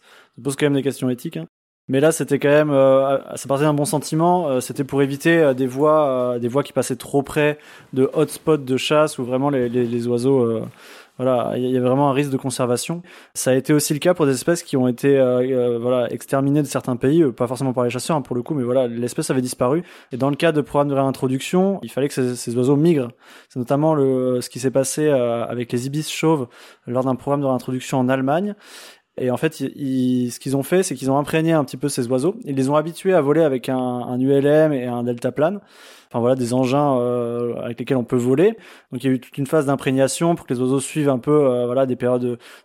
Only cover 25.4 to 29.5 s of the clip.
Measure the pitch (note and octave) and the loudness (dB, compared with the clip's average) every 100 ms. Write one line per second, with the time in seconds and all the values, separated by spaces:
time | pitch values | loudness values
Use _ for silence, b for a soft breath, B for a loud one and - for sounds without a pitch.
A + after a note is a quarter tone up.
25.4 | A#2 A#2+ A#2+ A#2+ C3+ D3 D3+ - D#3+ D#3 | -4 -6 -4 -4 -4 -6 -6 -2 0 0
26.4 | A#2+ B B B - B2 C3 B2+ - C#3+ | -2 B B B -6 -2 -2 -2 -2 -2
27.4 | C3+ B2+ B2+ C3 - C3+ B2+ C3+ C3 D#3 | 0 -2 -4 -8 -2 -2 0 0 0 0
28.4 | G#3 G3+ B B B B B - B2+ B2 | -2 -8 B B B B B -6 -4 -2
29.4 | D#3+ | -4